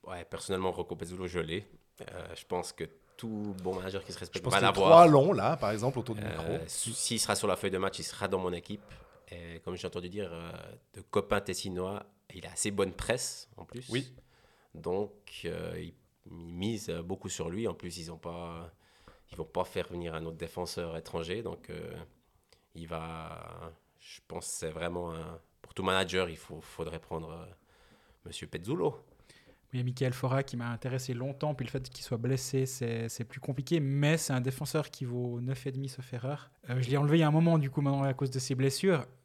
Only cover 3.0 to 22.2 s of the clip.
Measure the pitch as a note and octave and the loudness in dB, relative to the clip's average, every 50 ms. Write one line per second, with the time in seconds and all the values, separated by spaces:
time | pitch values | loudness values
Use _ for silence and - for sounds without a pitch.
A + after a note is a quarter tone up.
3 | _ _ _ - - A2+ A2 G#2 G#2 G#2 G2 F#2 F2+ F#2 F#2+ F#2 F2+ F#2+ F#2 G2 | _ _ _ -10 -8 -6 -4 -4 -4 -4 -6 -4 -4 -2 -2 -2 -4 -4 -4 -6
4 | - - F2 - F2+ - - F#2+ F2+ - F#2+ G2 F#2+ F#2+ G2 G2 F#2+ F#2+ E3 E3 | -6 -8 -10 -10 -10 -6 -6 -4 0 4 4 6 6 6 6 6 10 12 12 12
5 | F3 E3 D3+ C#3 C#3 F3 G3 A#2 G2 A#2 D#3+ D3 - G2+ A2 G#2+ G#2+ C3 C#3 B2+ | 12 12 12 10 10 8 4 4 4 2 2 2 2 0 0 2 0 0 0 0
6 | G#2+ - A2 G#2 G2+ D#2+ D#2+ D#2+ D#2+ E2 E2+ D#2+ E2 D#2+ - - - A#2 A#2 - | -4 -4 -4 -4 -4 -4 -4 -2 -2 -2 -2 -4 -4 -6 -4 -4 -4 -4 -4 -2
7 | - - A#2+ A2 - - G#2 G2+ - G#2 F#2 - - G2 F#2 F#2 F#2+ F#2+ - - | -2 -2 0 0 2 2 2 2 4 2 2 2 2 0 0 2 0 0 -2 -2
8 | D#2+ - - - G2+ F#2+ F#2 - F#2 F2+ F2+ E2+ - - G#2 G#2 - - - - | -8 -8 -4 -2 -2 0 0 0 0 0 -2 -4 -6 -8 -10 -12 -10 -16 -20 -20
9 | - - - - - - F2+ F2 E2+ E2+ E2 E2 - - F2+ F2 - F2+ - F2+ | -20 -20 -20 -20 -20 -16 -14 -14 -12 -12 -12 -10 -8 -8 -8 -4 -6 -6 -6 -6
10 | F2 F2+ F2+ G#2 G2+ F2 E2 E2 E2+ E2+ F2 E2+ D#2+ D#2+ - - _ _ - G#2 | -8 -6 -6 -6 -6 -6 -6 -10 -10 -10 -10 -10 -12 -14 -16 -18 _ _ -18 -18
11 | F#2 _ - G#2 G2+ - G#2 G2+ G2 - F#2 - - G2+ F2+ F2+ F#2 F#2+ G2+ G2+ | -14 _ 0 0 2 2 0 0 0 -2 -4 -4 -4 -4 -2 -2 -2 -2 -4 -6
12 | - - _ _ _ _ - F#2 D#2+ F#2 G2+ - - G#2+ G2+ G2+ G2 F#2+ F2+ - | -10 -12 _ _ _ _ -16 -14 -14 -10 -6 -2 -2 -2 2 2 0 0 0 -6
13 | - - A2+ C3 - - - - - _ - - F#2+ - - A#2+ B2+ B2+ A2 C3 | -2 -2 0 0 0 -6 -8 -10 -14 _ -18 -18 -18 -14 -14 -14 -8 -2 -2 -2
14 | C3+ - - - _ _ _ _ _ _ _ _ _ _ _ D#2+ D#2+ E2+ F2+ G2 | -2 -4 -14 -20 _ _ _ _ _ _ _ _ _ _ _ -8 -4 -2 -2 -2
15 | G#2 G2+ - - _ - - - - E2+ E2+ E2 E2 E2+ E2 E2+ E2+ E2+ F2 _ | -2 -4 -8 -18 _ -18 -16 -10 -8 -6 -6 -6 -6 -6 -6 -8 -8 -10 -14 _
16 | _ _ _ _ _ - - E2+ E2+ E2+ E2+ F2 F#2+ G#2+ A#2 G#2 - - F#2+ E2+ | _ _ _ _ _ -18 -16 -14 -12 -10 -8 -2 -2 -2 -2 -2 -4 -4 -6 -6
17 | E2+ F2 F#2+ F#2 - G2 - - F2 E2 F2 G#2 A#2 G#2+ E2+ - - F2 E2 F2 | -4 -6 -8 -6 -6 -8 -6 -4 -4 -4 -4 -2 -2 -2 -4 -4 -8 -10 -10 -8
18 | E2 D#2+ E2+ D#2+ - F2 E2+ F2 E2+ E2+ E2+ E2 E2+ F2 - _ _ _ _ _ | -10 -10 -12 -10 -10 -10 -8 -8 -8 -8 -10 -10 -12 -14 -16 _ _ _ _ _
19 | _ - - _ _ _ - - D#2+ - - F2+ F2+ - - F#2+ E2+ - F2+ F2 | _ -20 -20 _ _ _ -10 -10 -10 -4 0 -2 -2 0 -2 -4 -4 -4 -4 -6
20 | E2+ E2+ D#2+ D#2+ D#2+ E2 E2 D#2+ E2+ D#2+ - F2+ F2+ E2+ - - E2+ E2+ E2 E2 | -6 -4 -4 -4 -6 -6 -6 -6 -8 -8 -4 -6 -4 -4 -4 -4 -4 -4 -4 -6
21 | D#2+ - - E2+ E2 E2+ F2+ A2+ A2+ F2 E2+ E2 - - E2 D#2+ D#2+ D#2+ D#2 D#2 | -8 -6 -6 -4 -4 -2 -4 -4 -4 -6 -8 -8 -12 -12 -10 -10 -10 -10 -10 -12
22 | E2+ - _ _ | -14 -16 _ _